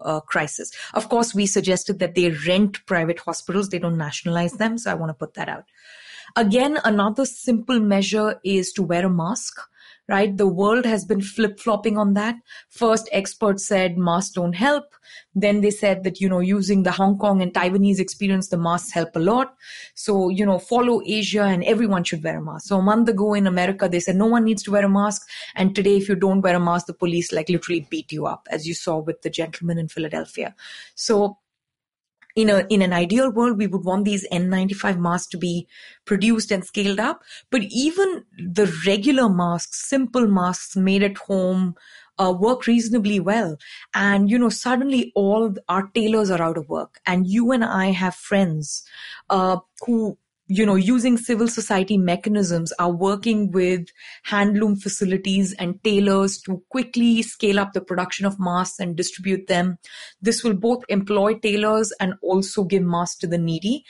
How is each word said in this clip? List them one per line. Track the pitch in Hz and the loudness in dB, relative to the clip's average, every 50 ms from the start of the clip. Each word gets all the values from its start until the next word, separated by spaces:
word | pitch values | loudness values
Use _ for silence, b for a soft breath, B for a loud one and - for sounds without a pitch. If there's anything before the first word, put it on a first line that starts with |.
uh, | - - 156 156 | -4 -6 -6 -6
crisis. | 156 - - 180 151 147 - - - - B B B B B | -6 -4 -2 -2 -2 -2 -6 -10 -12 -14 B B B B B
Of | - 220 - | -6 -4 0
course, | 254 233 226 233 - | 0 0 0 0 0
we | 196 202 | -2 0
suggested | 196 - 208 165 185 185 180 - - 196 175 | 0 0 0 2 2 0 0 -2 -4 -4 -4
that | 185 170 170 | -4 -2 0
they | 180 175 175 160 147 147 170 | 0 2 2 0 -2 -2 0
rent | 180 190 208 202 196 - - - | 2 4 2 2 0 -4 -6 -2
private | 196 170 165 160 170 - | -2 0 0 0 -2 -4
hospitals, | - - 165 - - - 180 196 208 196 | -6 -8 -10 -8 -8 -4 -2 -2 -2 -2
they | 190 175 | -4 -4
don't | 175 170 170 160 | -2 -2 -2 -2
nationalize | 156 147 - - - 175 170 170 175 170 - | -2 -4 -6 -6 -4 -2 0 0 0 -2 -2
them, | 190 214 226 226 233 | -2 -2 -2 -2 -2
so | - 196 | -4 -4
I | 180 | -4
wanna | 165 165 160 156 | -4 -4 -6 -6
put | - 156 156 - | -8 -10 -12 -10
that | - 160 - | -10 -8 -8
out. | - - - B B B B B B B B B B B B B B | -8 -10 -12 B B B B B B B B B B B B B B
Again, | 233 233 202 202 247 254 285 302 302 - | 0 2 4 4 4 4 2 0 0 0
another | 226 214 208 196 214 214 - 269 | 2 2 2 2 2 0 0 -2
simple | 254 - - - - 240 220 233 - 254 233 | -2 -4 -6 -2 0 0 0 0 0 0 2
measure | 214 208 196 196 196 190 214 214 214 214 - - - | 2 4 2 2 2 0 0 0 0 0 -2 -4 -4
is | 185 196 190 180 - - | -2 0 0 0 -2 -4
to | - 185 | -4 -2
wear | 160 170 175 180 | 0 0 0 2
a | 190 | 2
mask, | 180 170 160 175 240 - - - - - - b b b b b b b b - | 2 0 0 -2 -4 -6 -8 -10 -14 -16 -20 b b b b b b b b -2
right? | 202 196 208 208 196 | 0 2 2 0 2
The | 190 208 190 | 2 2 2
world | 175 175 196 208 220 247 247 | 2 2 2 2 2 2 2
has | 233 220 202 - | 0 0 -2 0
been | - 220 202 | -2 -2 -2
flip-flopping | 196 - - - 220 202 202 - - 233 214 208 202 226 208 214 | -2 -4 -2 0 0 0 0 -4 -2 -2 -2 0 0 -2 0 2
on | 214 202 196 | 2 2 2
that. | 202 208 226 233 233 B B B B B B | 2 0 -2 -4 -6 B B B B B B
First, | _ - 240 226 220 220 220 - | _ 0 2 2 2 2 0 -2
experts | - 196 196 196 - - 220 208 196 196 - | -2 -2 -2 -2 -6 -2 0 0 0 0 0
said | - 208 190 185 185 175 180 | 0 0 2 2 2 0 0
masks | 180 170 170 175 190 - - | 0 2 2 0 0 -2 -4
don't | 185 175 175 175 | -4 -2 -2 -2
help. | 175 226 277 294 285 285 - _ _ B B B B B B _ | 0 2 2 2 0 -2 -6 _ _ B B B B B B _
Then | 190 196 202 208 208 | 0 2 2 4 4
they | 202 208 | 2 2
said | 202 - - 202 190 185 190 | 2 2 0 0 0 0 -2
that, | 190 185 - | -4 -4 0
you | 190 190 | 0 0
know, | 185 180 | 2 2
using | 180 185 202 208 190 180 208 196 | 2 2 2 0 2 2 2 2
the | 185 185 | 2 2
Hong | 175 - 196 196 202 196 | 2 2 2 2 2 2
Kong | 214 208 196 190 | 2 2 2 2
and | 180 180 175 | 0 0 0
Taiwanese | 190 175 180 190 196 196 202 196 185 | 0 0 2 2 2 4 2 2 2
experience, | 185 190 - - 208 196 196 190 185 - | 0 -4 -4 -4 -2 0 0 0 0 -2
the | - 170 | -2 -2
masks | 165 165 170 175 - - | 0 0 -2 -2 -4 -4
help | - 175 165 160 - | -4 -4 -4 -2 -2
a | 165 | 0
lot. | 160 180 226 247 269 262 - B B B B B B B B | 2 2 2 2 0 -2 -6 B B B B B B B B
So, | - - - 202 196 185 180 | -10 -4 0 0 2 2 2
you | 185 185 208 | 2 2 2
know, | 202 190 180 | 2 2 0
follow | - - 240 247 247 247 233 226 - | 0 0 0 2 2 2 2 0 0
Asia | - 214 214 208 - 185 208 202 | -2 -2 -2 -2 -2 0 0 2
and | 196 190 175 175 | 2 2 0 2
everyone | - 226 214 240 208 196 180 175 | 2 2 2 2 2 2 0 0
should | - - 160 151 | -2 -6 -6 -6
wear | 160 160 160 | -6 -6 -6
a | |
mask. | 156 156 151 156 - - | -8 -10 -12 -12 -6 -2
So | 196 190 | 0 2
a | |
month | 185 202 214 226 233 226 | 2 4 4 4 4 2
ago | 226 190 202 214 208 | 2 0 0 0 2
in | 208 196 | 2 2
America, | 190 180 180 180 185 196 190 202 180 | 2 2 2 0 0 0 -2 -2 0
they | 175 175 | 0 -2
said | 170 - 180 | 0 0 0
no | 185 208 | 2 2
one | 226 233 240 226 | 2 4 4 2
needs | 220 220 202 - | 2 0 -2 -2
to | 208 | -2
wear | 202 202 202 | 0 2 2
a | 196 | 4
mask. | 196 202 202 208 202 - - B B B B B B | 4 2 2 0 -2 -4 -10 B B B B B B
And | - 190 196 196 | 0 0 0 2
today, | 208 190 202 202 196 | 2 2 4 4 4
if | 196 202 | 4 2
you | 202 | 0
don't | 175 190 196 190 196 | 2 2 2 2 4
wear | 190 185 175 | 4 4 2
a | 175 | 4
mask, | 175 170 170 175 - - | 2 2 0 0 -2 -4
the | 175 | -8
police, | - 185 175 170 170 170 - | -4 -4 -2 0 -2 -2 -2
like, | - 160 156 - | -4 -4 -2 0
literally | 180 165 - - 175 170 147 - | -2 -2 0 -2 -4 -4 -4 -6
beat | - - - - | -8 -10 -8 -8
you | 151 151 151 | -10 -6 -6
up, | 147 160 - - - | -6 -6 -8 -10 -10
as | - 160 151 165 | -8 -8 -6 -6
you | 170 | -8
saw | - - 180 165 160 | -6 -4 -4 -4 -2
with | 156 165 165 - | -2 -4 -8 -6
the | - 165 | -8 -8
gentleman | - - 165 160 - - 170 170 170 170 | -4 -4 -6 -6 -6 -6 -4 -4 -2 -2
in | 160 156 | -4 -6
Philadelphia. | - - 156 151 156 160 160 - - - - - - B B B B B B B B | -6 -8 -8 -6 -6 -8 -8 -8 -8 -10 -10 -10 -10 B B B B B B B B
So | - - - 226 202 202 202 202 - _ _ _ _ _ _ _ _ _ _ _ _ _ _ _ _ _ _ _ | -10 -2 0 2 2 2 0 -2 -8 _ _ _ _ _ _ _ _ _ _ _ _ _ _ _ _ _ _ _
in | 220 220 214 | 2 4 4
a, | 202 190 190 196 | 4 4 4 4
in | 220 196 190 | 4 4 4
an | 180 175 | 4 2
ideal | 175 175 170 208 247 262 269 | 0 0 2 2 2 2 2
world, | 208 226 233 247 233 196 | 2 2 2 2 2 0
we | 214 190 | 0 -2
would | 175 190 170 | -2 -2 -2
want | 180 185 202 202 | 0 0 0 0
these | 208 208 190 196 - | 0 0 -2 -4 -4
N | 180 170 180 185 | -4 -2 0 0
ninety-five | 190 185 185 196 196 196 - 202 190 175 | 0 0 0 0 -2 -2 -2 -2 0 0
masks | 175 175 175 180 - - | 0 0 0 -2 -4 -6
to | - 170 | -8 -6
be | 180 175 170 175 170 B B B B B B B B | -4 -4 -4 -4 -6 B B B B B B B B
produced | - 214 190 202 226 233 220 220 - | -2 -2 0 2 2 2 2 0 -2
and | 208 190 180 | -4 -4 -4
scaled | - - 214 202 202 196 196 | -6 -6 -4 -2 -2 0 0
up. | 220 269 330 - B B B B B _ | -2 -2 -4 -6 B B B B B _
But | - 262 196 | -2 -2 -2
even | 196 - 226 269 311 339 370 392 381 359 - - _ _ - | -2 -2 -2 -2 0 0 2 0 0 0 -4 -10 _ _ -12
the | 175 180 170 214 208 180 160 160 170 | -10 -6 0 2 2 2 0 -2 0
regular | 196 196 214 202 285 277 262 254 226 | 0 0 2 2 2 2 4 4 4
masks, | 190 175 175 170 170 170 - - - - - - | 4 2 2 0 -2 -2 -6 -8 -10 -12 -6 -2
simple | 277 269 269 240 - 254 240 208 | -2 0 -2 0 0 2 2 4
masks | 202 185 180 180 185 - - - - | 4 2 2 0 -2 -4 -8 -6 -2
made | 196 190 190 190 196 | 0 2 2 2 2
at | 202 196 196 - | 2 0 -2 -6
home, | - - 202 190 185 180 185 185 185 180 170 B B B B B B B B - | -6 -2 -2 0 0 2 2 0 0 -2 -4 B B B B B B B B 0
uh, | 190 185 | 0 0
work | 185 175 196 233 254 247 - 247 | 2 2 2 2 2 0 2 2
reasonably | 233 240 226 226 233 247 196 208 208 196 | 2 4 4 2 0 0 2 2 0 0
well. | 165 190 208 233 214 170 156 147 B B B B B B - | 0 2 0 0 0 -2 -4 -8 B B B B B B -4
And, | 202 196 202 202 196 202 202 | 0 2 2 4 4 4 4
you | 233 247 | 4 4
know, | 240 226 | 2 2
suddenly | 233 - - 247 254 247 269 277 269 247 233 - - | 0 -2 -2 -2 0 0 0 0 0 0 0 0 -2
all | 214 196 196 208 220 226 220 196 - - - | 0 2 2 2 2 2 0 -2 -6 -4 -2
our | 175 190 196 196 | -2 -2 -2 -2
tailors | - 233 214 214 220 220 214 190 | -2 0 0 2 2 2 2 2
are | 185 170 | 2 0
out | 165 165 160 165 | 0 0 -2 -4
of | 151 151 | -6 -6
work. | 165 160 156 - _ - _ | -6 -6 -6 -8 _ -8 _
And | 185 180 180 185 180 | -2 0 0 2 2
you | 196 233 240 233 | 2 2 2 2
and | 262 247 226 | 2 2 0
I | - - 190 190 196 | 0 0 0 0 0
have | 190 175 185 185 180 | 0 0 -2 -4 -4
friends, | - - - 208 196 196 175 156 156 151 - - - B B B B B B B B B _ | -6 -6 -2 2 2 2 2 0 -4 -6 -8 -10 -12 B B B B B B B B B _
uh, | 202 190 185 185 185 180 - _ _ - - | 0 0 2 2 0 -2 -4 _ _ -12 -4
who, | - 240 226 220 202 190 - _ _ _ _ _ - | -2 -2 -2 -2 -4 -8 -12 _ _ _ _ _ -4
you | 190 190 220 | 0 2 2
know, | 202 196 | 4 4
using | 190 185 196 254 254 226 254 240 | 4 4 4 2 2 4 2 2
civil | 233 - - 247 208 233 226 | 2 2 -2 0 0 0 0
society | - 233 208 - 214 185 190 190 214 | 0 -2 -2 0 0 0 2 2 2
mechanisms | 196 185 175 175 180 - 220 208 208 196 175 175 165 165 165 - - | 2 2 2 0 0 0 -2 0 0 0 0 0 -2 -2 -4 -4 -2
are | 175 175 | -2 -2
working | 175 170 190 196 202 202 196 233 220 214 208 185 | 0 0 0 0 0 0 0 0 0 0 0 0
with | 170 190 180 180 185 180 175 - _ B B B B B B | 0 0 0 2 0 -2 -4 -8 _ B B B B B B
handloom | - 214 202 202 208 208 208 220 214 208 196 | -4 0 2 2 2 2 2 2 2 0 0
facilities | - 202 - - 208 185 190 190 190 196 190 196 196 185 - - | -2 -6 -4 -2 -2 0 0 0 0 0 2 2 2 0 -2 -4
and | 185 175 185 - _ | -6 -6 -6 -2 _
tailors | 220 208 196 202 202 196 196 196 196 196 - | 0 2 2 4 4 4 4 2 0 -2 -4
to | - - 190 185 - _ | -6 -8 -8 -8 -8 _
quickly | - 254 247 247 - 240 233 233 233 226 | -4 -4 -4 -2 0 2 4 4 4 2
scale | 226 - - - - 208 196 208 | 0 -4 -6 -2 0 2 2 2
up | 196 196 - | 0 0 -4
the | 190 | -6
production | 185 - 180 180 180 185 - - 196 | -6 -4 -4 -4 -4 -4 -4 -2 -2
of | 196 196 196 | -2 -2 -2
masks | 185 180 175 180 185 - - - | -2 -2 0 0 -2 -4 -6 -6
and | 190 175 170 | -6 -6 -4
distribute | 160 180 - - - 185 190 190 185 190 | -4 -6 -6 -6 -8 -4 -2 -2 -2 -2
them. | - 185 175 175 185 175 - B B B B B B B B 185 | -2 0 0 0 0 -2 -6 B B B B B B B B -2
This | 220 233 226 - | -2 -2 0 0
will | 233 208 | -2 -2
both | 180 220 233 240 240 - - | 0 0 0 -2 -2 -2 -2
employ | - 202 196 196 208 202 196 214 226 | -2 -2 0 0 0 2 2 2 0
tailors | 220 - 214 202 208 208 214 220 220 220 214 - - | 0 0 0 0 2 2 2 2 2 0 -2 -2 -4
and | 196 185 180 - - | -4 -4 -4 -4 -2
also | 175 185 190 190 - - 214 196 | 0 2 2 0 0 -2 -2 0
give | 170 196 190 | 0 2 2
masks | 185 175 170 170 175 175 - - | 2 2 0 0 -2 -4 -6 -8
to | - 170 | -6 -4
the | 170 170 | -2 -2
needy. | 165 165 165 160 170 208 254 302 B B | -2 -2 -2 -2 -2 -2 -4 -4 B B